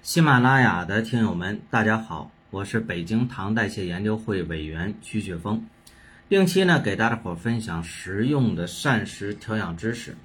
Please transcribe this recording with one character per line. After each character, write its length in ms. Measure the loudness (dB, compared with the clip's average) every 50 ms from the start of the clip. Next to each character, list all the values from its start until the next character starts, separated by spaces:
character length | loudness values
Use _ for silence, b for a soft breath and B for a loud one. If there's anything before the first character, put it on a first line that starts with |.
| _
喜 160 | -2 2 4
马 160 | 6 6 6 6
拉 220 | 6 6 6 6
雅 240 | 6 4 4 2 -2
的 160 | 0 0 0
听 180 | 0 0 0 2
友 140 | 2 2 0
们， 260 | -2 -4 -4 -6 -6 -8 -2
大 120 | 0 2 2
家 140 | 4 2 0
好， 320 | -2 -6 -10 -10 -10 -12 _ _ _ _
我 120 | -8 -8 -8
是 160 | -2 -2 -4
北 240 | -2 -2 -6 -6 -4
京 240 | 0 0 0 0 0
糖 280 | -2 -6 -4 -2 0
代 120 | 0 0 -2
谢 200 | -2 -4 -6 -4
研 160 | -4 -2 -2
究 120 | -2 -2
会 280 | -2 -2 -2 -2 -2 -2
委 200 | -4 -4 -6 -6
员 300 | -8 -6 -6 -6 -6 -6 -8
曲 180 | -14 -6 -6 -6
雪 160 | -6 -4 -8
峰， 300 | -8 -4 -4 -4 -4 -4 -8 _ _ B B B B B B B B B B
定 160 | 4 4 4
期 180 | 6 4 4 6
呢 160 | 6 4 4
给 160 | 4 0 0
大 140 | 0 0 0
家 60 | 0
伙 160 | -2 -4 -6
儿 40 | -8
分 240 | -4 -2 -2 -2 -2
享 240 | -4 -4 -6 -6 -6
实 440 | -8 -10 -12 -10 -8 -2 0 0 2
用 280 | 2 4 2 2 2
的 120 | 0 -4 -6
膳 360 | -6 -4 0 2 2 2 0
食 300 | -4 -8 -8 -8 -8 -8
调 240 | -8 -6 -4 -4 -4
养 180 | -4 -4 -6
知 200 | -4 -4 -4 -4
识。 200 | -4 -8 -14 -16 -18 -20